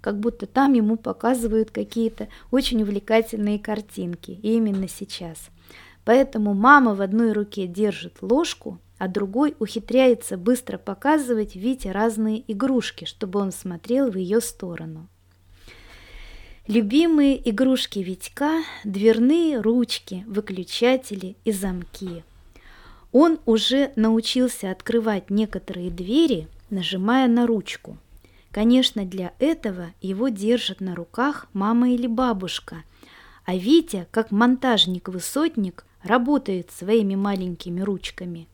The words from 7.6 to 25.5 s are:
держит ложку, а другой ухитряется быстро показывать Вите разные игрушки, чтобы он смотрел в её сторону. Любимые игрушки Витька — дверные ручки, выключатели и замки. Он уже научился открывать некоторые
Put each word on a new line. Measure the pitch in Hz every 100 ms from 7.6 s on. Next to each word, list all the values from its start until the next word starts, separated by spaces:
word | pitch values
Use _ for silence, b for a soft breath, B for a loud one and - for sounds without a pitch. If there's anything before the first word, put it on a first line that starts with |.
| 185
держит | 175 214 185 175 -
ложку, | 190 254 339 - - 175 _ _
а | 190
другой | 185 202 208 294 285
ухитряется | 208 233 - 247 262 240 - 190
быстро | 180 247 - 190
показывать | - 196 269 311 254 226 208 185
Вите | 214 262 196
разные | 190 226 214 220 220 -
игрушки, | 202 269 262 - - 165
чтобы | - 196 196
он | 196
смотрел | 180 185 170 - 247 269
в | 190
её | 180 220
сторону. | 226 - 180 165 160 156 170 _ _ _ _ B B B B B B B B B B B -
Любимые | 214 208 262 339 311 277 269 -
игрушки | 208 262 254 - 202
Витька — | 185 185 - - 285 320 320 B
дверные | 208 196 220 226 247 330 330 269
ручки, | 214 240 233 - - 185 214
выключатели | 202 208 185 175 - 233 262 262 202 190 202
и | -
замки. | 202 190 180 180 - 190 170 160 - - b b b b b b
Он | 240 330 320 -
уже | 220 - 262 277
научился | 247 220 226 226 254 247 - 196
открывать | 185 - 233 220 202 -
некоторые | 202 214